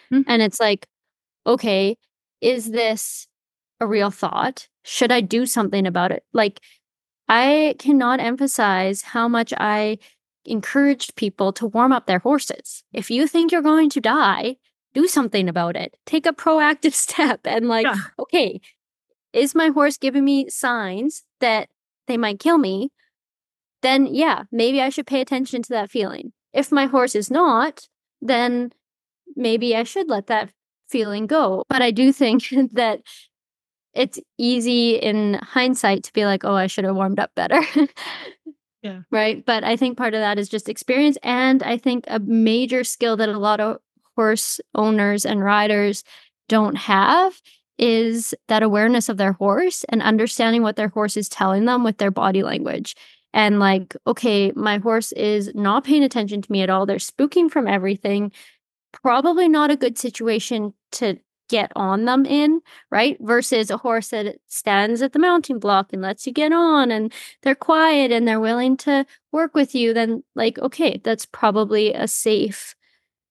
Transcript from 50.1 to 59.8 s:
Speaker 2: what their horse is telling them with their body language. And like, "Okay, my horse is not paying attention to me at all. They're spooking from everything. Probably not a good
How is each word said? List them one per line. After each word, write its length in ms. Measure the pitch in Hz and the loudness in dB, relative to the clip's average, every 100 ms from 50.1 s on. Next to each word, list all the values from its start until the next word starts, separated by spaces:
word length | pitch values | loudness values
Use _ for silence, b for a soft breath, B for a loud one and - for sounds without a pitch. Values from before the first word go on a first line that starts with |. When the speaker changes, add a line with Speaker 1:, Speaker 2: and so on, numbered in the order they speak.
| 214 220 - 226 233 | 2 0 0 2 2
Speaker 2:
what 120 | 220 - | 0 0
their 140 | 214 | -4
horse 260 | 220 208 208 | -2 -2 -2
is 120 | 202 | -6
telling 360 | - 190 196 233 | -2 0 2 2
them 180 | 247 | 2
with 140 | 233 202 | 0 0
their 140 | 202 | -2
body 320 | 196 190 190 | 0 0 0
language. 520 | 190 - - - - - b b b | -2 -4 -6 -6 -8 -14 b b b
And 260 | 220 214 208 | 0 2 4
like, 360 | 196 190 185 - - | 4 2 -2 -8 -4
"Okay, 440 | 226 240 202 196 - | -2 0 2 0 0
my 220 | 214 208 | -2 -2
horse 320 | 226 226 220 | 0 -2 -2
is 380 | - 208 208 202 - | -4 0 0 -2 -2
not 280 | 202 233 269 | 0 0 2
paying 180 | 302 | 2
attention 380 | 269 247 202 208 | 2 0 -4 -6
to 100 | - | -4
me 100 | 196 | -2
at 80 | 185 | 0
all. 160 | 190 202 | 0 0
They're 120 | 196 | -4
spooking 520 | - - 285 359 330 | -6 -2 0 2 2
from 180 | 294 214 | 2 0
everything. 640 | 196 190 196 202 202 202 B B B _ _ _ | 0 -2 -4 -2 -2 -4 B B B _ _ _
Probably 560 | - 262 247 311 339 349 | -6 0 2 2 2 4
not 220 | 311 294 | 4 4
a 60 | |
good 200 | 285 | 2